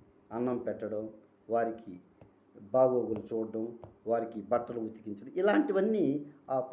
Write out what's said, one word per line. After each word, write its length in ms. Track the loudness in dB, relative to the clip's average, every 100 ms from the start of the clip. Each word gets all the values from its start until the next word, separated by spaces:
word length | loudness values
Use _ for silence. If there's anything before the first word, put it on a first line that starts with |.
| -20 _ -10 -4
అన్నం 220 | -2 -2 -4
పెట్టడం, 380 | -6 -4 -6 -6 -12 -20 _ -2
వారికి 440 | 0 0 -2 -10 -16 -18 -20 -20 _ _ -20 0
బాగోగులు 500 | 6 6 6 0 -2 -4
చూడడం, 340 | -4 -4 -4 -6 -8 -16 -10 -2
వారికి 320 | 0 0 -6 0
బట్టలు 300 | 0 0 -6 -6
ఉతికించడం, 440 | -8 -10 -10 -8 0
ఇలాంటివన్నీ 640 | 4 4 4 4 2 4 2 2 -4 -12 -4
ఆ 80 | -2 2